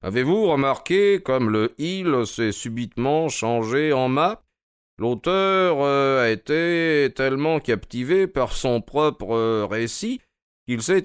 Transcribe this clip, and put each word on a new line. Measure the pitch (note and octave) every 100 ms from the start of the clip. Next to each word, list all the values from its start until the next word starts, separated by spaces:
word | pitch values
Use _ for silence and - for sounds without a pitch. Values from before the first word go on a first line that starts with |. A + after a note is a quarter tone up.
Avez-vous | F#2 A2+ C3 G3+ G#3
remarqué | C#3+ C#3 B2+ - F#3 G3+ G3
comme | - C3 A2+
le | G#2+ A2 -
il | D#3 F#3+ F3 C3+ A2
s'est | - A2
subitement | G2+ A#2+ A2+ A#2 - B2+ D#3 D#3+
changé | - A2+ A#2 A2 C3 D3+
en | C3+ B2+
ma ? | C3 E3+ A3+ _ _ _ _ _ -
L'auteur, | A2+ B2 E3 F#3+ F#3+ F#3+ F#3 D3
euh, | C#3 C#3 C3+ C3+
a | A#2+
été | A2 - D#3 E3+ E3+ E3 D3+ C#3 -
tellement | C3+ C3+ D#3 D#3+
captivé | - A2 - A#2+ B2 F#3 F#3
par | C#3 B2
son | - C3+ A#2+
propre, | - C#3 D3+ - G2+
euh, | A2+ A2+ A2 G2+
récit | A2 A#2 - A3 B3 _ _ _ _ -
qu'il | A#2+
s'est | A2+ F#3+